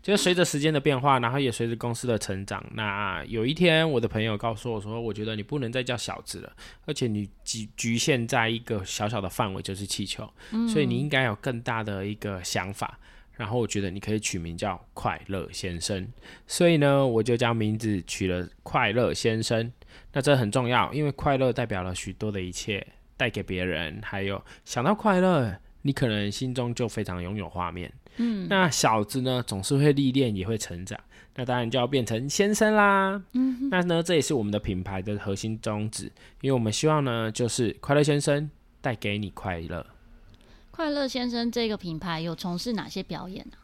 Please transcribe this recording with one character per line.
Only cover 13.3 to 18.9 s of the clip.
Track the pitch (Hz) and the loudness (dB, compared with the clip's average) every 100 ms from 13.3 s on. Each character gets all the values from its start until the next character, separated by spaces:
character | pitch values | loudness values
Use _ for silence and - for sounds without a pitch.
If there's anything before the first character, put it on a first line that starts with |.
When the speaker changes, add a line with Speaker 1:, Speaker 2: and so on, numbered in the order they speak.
Speaker 1:
然 | - 107 | -10 -4
后 | 123 | -2
我 | 110 | 0
觉 | 104 | -2
得 | 98 | -4
你 | 98 | -6
可 | 98 | -4
以 | 107 | -2
取 | - 95 | -2 -4
名 | 85 85 | -6 -4
叫 | 104 90 - | -4 -4 -10
快 | - 120 80 - | -6 -4 -4 -6
乐 | 95 - | -6 -6
先 | - 95 87 | -6 -6 -6
生， | - 98 98 - - - - | -4 -4 -4 -12 -20 -20 -10
所 | - 175 | 4 6
以 | 165 | 6
呢， | 143 139 135 | 6 6 4
我 | 113 | 4
就 | 110 117 | 2 2
将 | 120 117 | 2 2
名 | 107 110 | 0 0
字 | 113 101 | 0 -2
取 | 82 - 95 | -2 -2 0
了 | 90 90 - | -2 -4 -12
快 | - 147 113 | -4 0 2